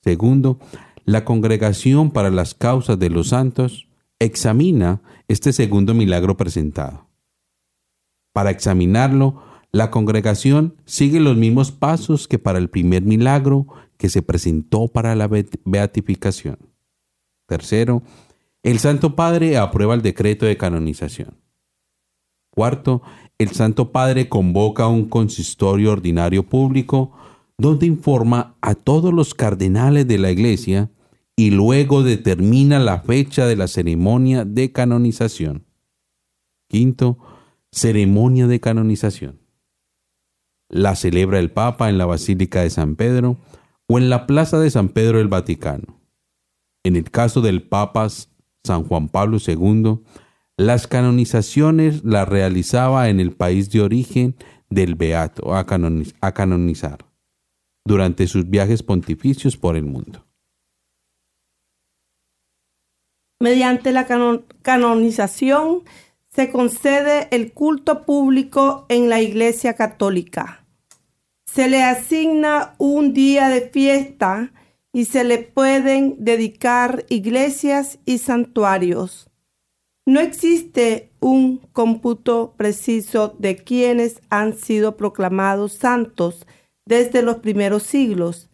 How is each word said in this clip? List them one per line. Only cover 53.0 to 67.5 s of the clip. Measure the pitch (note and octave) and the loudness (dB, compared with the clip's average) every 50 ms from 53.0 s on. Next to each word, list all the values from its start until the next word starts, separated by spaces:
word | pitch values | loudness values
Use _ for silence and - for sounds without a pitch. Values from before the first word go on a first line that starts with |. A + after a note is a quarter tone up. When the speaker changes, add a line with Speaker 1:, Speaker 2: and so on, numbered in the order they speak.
| B2+ A2+ | 2 2
Speaker 1:
en | G2+ F#2+ | 2 2
el | F#2 F2 - | 0 -2 -2
país | _ F2+ F2+ F#2 G2 G2 G2 | _ -2 0 0 0 -2 0
de | G#2+ A2 | 0 0
origen | G#2 G2+ A2 B2 B2+ - - B2+ B2 B2 B2+ _ - - _ _ _ _ | 2 2 0 -2 -2 -2 -2 -2 -2 -2 -4 _ -18 -20 _ _ _ _
del | G2 G2 F#2+ F2 E2+ | -2 0 0 0 -2
beato | D#2+ E2+ D#2+ E2 E2 D#2+ D#2 _ - - - F2+ | -2 -2 -2 0 -2 -2 -4 _ -10 -8 -4 -4
a | G2 F2+ | -4 -2
canoniz-, | - G2+ F2 E2+ E2 E2 D#2+ D2+ - - _ | -2 -2 -2 0 0 -2 -4 -4 -8 -8 _
a | - F#2+ - | -4 -4 -2
canonizar, | - G2 F#2 F#2 F2 F2 E2+ D#2+ - - D2+ C#2+ - - _ _ _ _ _ _ _ _ _ _ _ _ _ _ _ _ | -2 -2 0 0 0 0 -2 -4 -4 -8 -12 -12 -14 -20 _ _ _ _ _ _ _ _ _ _ _ _ _ _ _ _
durante | G#2 G#2 G2 F#2+ F#2 E2+ - F#2+ | 0 0 2 2 0 0 -2 -4
sus | F2+ - G2 F2 F2 | -2 0 -2 -2 0
viajes | G2 G2+ G2 G2 A2+ A2 | 0 0 0 0 -2 -2
pontificios | - - G2+ F2+ E2 - D#2+ - - C3+ C#3 C#3 - C#3 - | -2 -2 -2 -2 -2 -4 -10 -4 -2 -2 -2 0 -2 -4 -4
por | - - F2 D#2+ | -2 -4 -4 -2
el | D#2+ D2+ | -2 -4
mundo. | C#2+ C#2 B1+ - - - - _ _ _ _ _ _ _ _ _ _ _ _ _ _ _ _ _ _ _ _ _ _ _ _ _ _ _ _ _ _ _ _ _ _ _ _ _ _ _ _ _ _ _ _ _ _ _ _ _ _ _ _ _ _ _ _ _ _ _ _ _ _ _ _ | -6 -8 -10 -12 -14 -20 -20 _ _ _ _ _ _ _ _ _ _ _ _ _ _ _ _ _ _ _ _ _ _ _ _ _ _ _ _ _ _ _ _ _ _ _ _ _ _ _ _ _ _ _ _ _ _ _ _ _ _ _ _ _ _ _ _ _ _ _ _ _ _ _ _
Speaker 2:
Mediante | A#3+ A#3+ B3 B3+ B3+ B3+ B3 B3 - C4+ | 0 2 2 2 2 2 0 0 -2 -2
la | B3+ C4 B3+ | 0 0 0
canon-, | B3+ B3 A#3+ A#3+ A#3+ A#3 A#3 - _ - _ _ | 0 0 0 0 0 0 -2 -6 _ -20 _ _
canonización | C4 B3+ B3 A#3+ A#3 A#3 A3+ A3+ A#3 A3+ A#3 G3+ F#3+ - - C4+ C4 C#4 D4 D#4 D#4+ E4+ F4+ F4+ - - - _ _ _ _ _ _ | 0 0 2 2 2 2 2 0 0 0 -2 -4 -4 -4 -4 0 2 2 2 0 0 -4 -4 -6 -14 -20 -20 _ _ _ _ _ _
se | - - C4+ B3+ | -4 -4 -4 -2
concede | - B3+ B3 A#3+ A#3 - - C#4 C#4 C#4+ C#4+ D4 D4 D4 - - | -2 -2 -2 -2 -2 -2 -2 0 0 2 0 0 0 -2 -2 -2
el | B3+ A#3+ A3+ A3+ | -4 -4 -4 -6